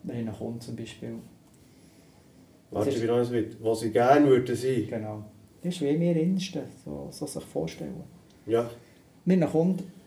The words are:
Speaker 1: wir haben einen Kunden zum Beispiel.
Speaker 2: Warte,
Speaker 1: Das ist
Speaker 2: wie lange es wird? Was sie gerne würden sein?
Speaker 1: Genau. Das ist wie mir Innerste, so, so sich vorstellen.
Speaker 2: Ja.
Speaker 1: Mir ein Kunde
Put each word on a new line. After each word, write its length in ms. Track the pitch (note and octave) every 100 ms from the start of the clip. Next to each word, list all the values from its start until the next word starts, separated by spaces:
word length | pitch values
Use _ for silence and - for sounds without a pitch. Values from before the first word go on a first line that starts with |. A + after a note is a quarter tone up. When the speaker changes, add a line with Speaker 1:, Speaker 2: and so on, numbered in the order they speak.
Speaker 1:
wir 120 | - A#2+
haben 120 | A2+
einen 100 | G#2
Kunden 240 | A2+ A#2
zum 160 | B2 A#2
Beispiel. 380 | A2+ - A#2 A2+ - - - - - - - - - - - - - - _
Speaker 2:
Warte, 140 | G#2 C3+
Speaker 1:
Das 100 | C3
ist 80 |
Speaker 2:
wie 40 | A2+
lange 140 | A#2+
es 100 | A#2+
wird? 260 | A#2+ - -
Was 200 | A2 A2
sie 100 | A2+
gerne 340 | A#2 A#2+ D3 C#3+
würden 280 | B2+ B2+ A2+
sein? 320 | B2+ B2 G2+
Speaker 1:
Genau. 360 | A2+ G#2+ G#2+ G2+ - - -
Das 140 | F3 F3
ist 60 |
wie 160 | C#3+ D3+
mir 180 | E3+ E3
Innerste, 480 | E3 F#3+ - D#3 B2+ - -
so, 240 | D3 -
so 140 | - D#3
sich 180 | -
vorstellen. 600 | - D3 D#3+ - E3 - - - - - -
Speaker 2:
Ja. 240 | A2+ A#2+ - - - _ - -
Speaker 1:
Mir 80 |
ein 180 | F#3 D3+
Kunde 320 | D#3 F3 F#3 - -